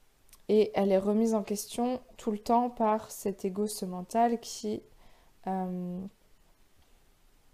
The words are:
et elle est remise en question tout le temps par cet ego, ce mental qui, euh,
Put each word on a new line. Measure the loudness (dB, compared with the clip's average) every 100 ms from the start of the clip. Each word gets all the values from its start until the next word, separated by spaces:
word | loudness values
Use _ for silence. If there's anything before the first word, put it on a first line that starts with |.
| _ _ -20 -10 2
et | 4 4
elle | 4 4
est | 4
remise | 4 2 4 2
en |
question | -2 -6 -6 -4 -2 -4 -8 -8
tout | -6
le | -4
temps | 2 2 2
par | 0 2 0 -2
cet | -6 -6 -4 -4
ego, | -2 -4
ce | -4 -6
mental | -8 -2 2 2 2
qui, | -6 -8 -6 -6 -8 -20 -20 -20 -20 -10 -4
euh, | -4 -4 -4 -6 -8 -10 -16 _ _ _ _ _ _ _ -20 _ _ _ _ _